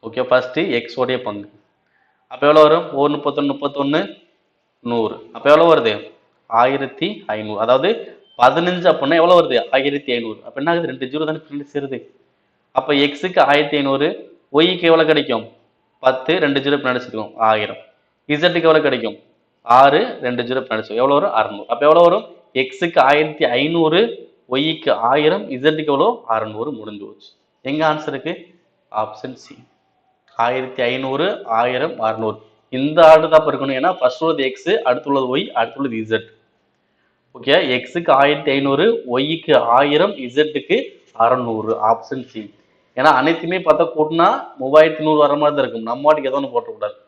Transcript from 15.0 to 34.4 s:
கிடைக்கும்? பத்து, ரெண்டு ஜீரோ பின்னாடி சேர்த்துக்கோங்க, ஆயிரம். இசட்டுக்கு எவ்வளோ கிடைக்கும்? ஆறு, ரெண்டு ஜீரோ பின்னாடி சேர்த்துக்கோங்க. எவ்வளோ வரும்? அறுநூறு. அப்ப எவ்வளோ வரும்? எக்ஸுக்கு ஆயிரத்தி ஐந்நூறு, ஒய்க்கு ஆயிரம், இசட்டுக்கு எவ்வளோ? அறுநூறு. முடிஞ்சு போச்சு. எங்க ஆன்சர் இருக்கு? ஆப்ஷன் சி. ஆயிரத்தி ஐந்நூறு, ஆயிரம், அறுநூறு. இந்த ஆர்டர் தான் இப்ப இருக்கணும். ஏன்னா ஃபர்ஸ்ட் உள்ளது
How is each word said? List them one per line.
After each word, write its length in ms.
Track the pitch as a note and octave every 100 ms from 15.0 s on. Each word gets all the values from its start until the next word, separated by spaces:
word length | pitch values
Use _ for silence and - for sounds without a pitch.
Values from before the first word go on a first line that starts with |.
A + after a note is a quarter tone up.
| D#3
கிடைக்கும்? 340 | D3+ C#3 A#2 A2 _ _ _ _ _ C3
பத்து, 260 | C3 - F3 D3
ரெண்டு 140 | C3+ C3+
ஜீரோ 120 | C#3+
பின்னாடி 200 | B2+ B2
சேர்த்துக்கோங்க, 360 | - A2 G#2+ - A2
ஆயிரம். 320 | A2 G#2 - - _ _ _ _
இசட்டுக்கு 340 | D3 F3 E3+ D#3+
எவ்வளோ 140 | D#3 C#3+
கிடைக்கும்? 300 | A#2+ A2 - _ _ _ _ - B2
ஆறு, 220 | C#3 D3+ B3 - C3
ரெண்டு 160 | B2 A#2+
ஜீரோ 140 | C3
பின்னாடி 200 | C3 A2
சேர்த்துக்கோங்க. 200 | G#2+ G#2+
எவ்வளோ 160 | C3 C#3+
வரும்? 160 | F#3 A#2
அறுநூறு. 260 | G#2+ G2+ -
அப்ப 80 | A#2+ C#3+
எவ்வளோ 160 | E3 E3+
வரும்? 180 | F#3+ A3 - _ B2+
எக்ஸுக்கு 360 | C3 - E3+ E3 C3
ஆயிரத்தி 360 | D3 D#3 D3+ C3+ B2
ஐந்நூறு, 420 | C#3+ E3+ D#3 E3+ A#3 - - _ _ B2+
ஒய்க்கு 360 | D#3 D#3 - G#2+ A2+
ஆயிரம், 340 | C#3+ D3+ F#3+ G#3+ C3
இசட்டுக்கு 360 | C#3+ D#3 D3+
எவ்வளோ? 160 | C#3 F#3 A#3+ - A2+
அறுநூறு. 340 | A2 G#2+ B2+ B2+
முடிஞ்சு 260 | G#2+ G#2 G#2
போச்சு. 240 | G#2+ _ _ _ _ B2+
எங்க 120 | D3 D#3
ஆன்சர் 220 | D3+ - C#3
இருக்கு? 200 | D#3 F3+ - _ _ _ _ G#2+
ஆப்ஷன் 360 | G#2+ - C3+ B2 -
சி. 100 | - _ _ _ _ _ _ _ - A#2
ஆயிரத்தி 340 | C3 B2+ - B2
ஐந்நூறு, 340 | C3 C3+ C3+ F3+ G#3 - A2+
ஆயிரம், 360 | B2 B2+ D#3 - A2
அறுநூறு. 280 | A2 A2 G#2 _ _ _ B2+
இந்த 200 | C#3 D#3 D#3+
ஆர்டர் 200 | D#3+ D#3
தான் 100 | D#3
இப்ப 100 | D3+
இருக்கணும். 280 | C3+ C3+ C3
ஏன்னா 140 | D#3+ F3+
ஃபர்ஸ்ட் 200 | B2+ - D#3+
உள்ளது 180 | D3+